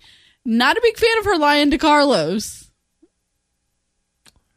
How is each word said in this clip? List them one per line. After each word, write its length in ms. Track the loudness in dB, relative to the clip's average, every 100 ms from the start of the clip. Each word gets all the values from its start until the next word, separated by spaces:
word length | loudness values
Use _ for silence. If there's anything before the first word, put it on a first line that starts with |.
| _ _ _ _ -4
Not 320 | 0 0 0
a 40 |
big 140 | -2 0
fan 200 | 0 0
of 80 | 0
her 120 | 0
lying 340 | 2 2 0
to 60 | 0
Carlos. 880 | 2 2 2 0 -2 -6 -8 -16 -20 _ _ _ _ _ _ _ _ _ _ _ _ _ _ _ _ _ _